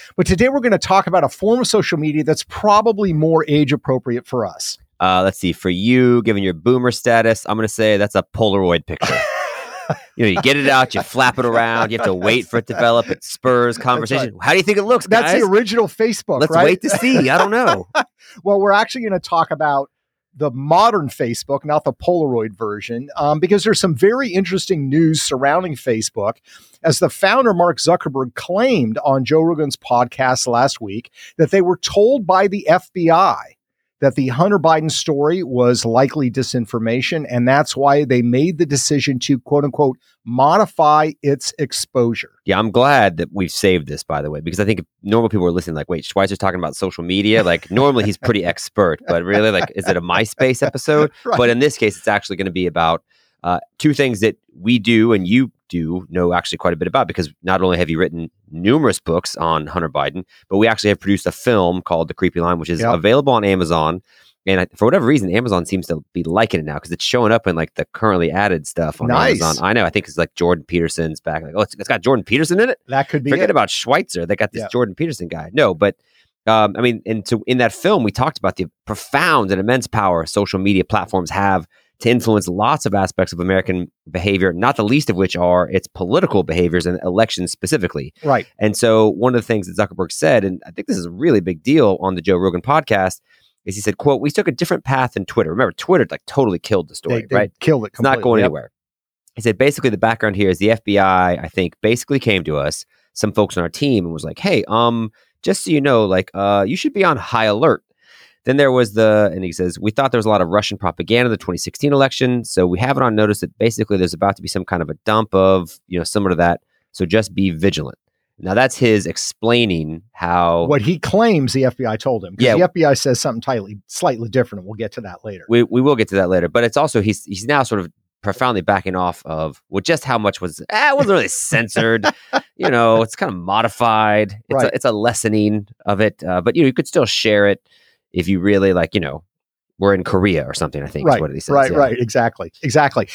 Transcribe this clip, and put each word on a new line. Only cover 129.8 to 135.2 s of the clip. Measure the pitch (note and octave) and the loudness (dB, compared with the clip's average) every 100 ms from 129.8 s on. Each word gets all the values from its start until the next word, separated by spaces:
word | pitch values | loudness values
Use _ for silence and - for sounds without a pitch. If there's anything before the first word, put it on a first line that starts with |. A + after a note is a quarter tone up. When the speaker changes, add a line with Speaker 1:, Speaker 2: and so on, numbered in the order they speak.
Speaker 2:
just | G2 D#3+ | -2 -2
how | - A#2+ | 0 -2
much | G#2 - | 0 -2
was, | F2+ - - | -10 -12 -6
eh, | G#3+ C#4+ | 0 2
it | C#4 | 2
wasn't | A#3 | 2
really | F#3 G2 | 2 0
censored. | - - A2+ A2+ - A2+ A2+ - - _ | -6 -2 -2 -2 -2 0 2 0 -4 _
Speaker 1:
<laughs> | C4+ - - | -6 -6 -6
Speaker 2:
You | - | 0
know, | A#2+ A#2 A2+ | 2 4 4
it's | A2+ - | 2 -4
kind | F3+ | -6
of | F#2 | -6
modified. | F2 G2+ A2+ - A#2 A2 G#2+ G#2+ G#2 G#2 _ | -2 -2 -2 0 0 2 2 2 0 -4 _
It's | |
Speaker 1:
Right. | - C3 | 0 0
Speaker 2:
a, | |
it's | - | 0
a | B2+ | -2
lessening | G#2+ A2+ A#2 | 0 0 0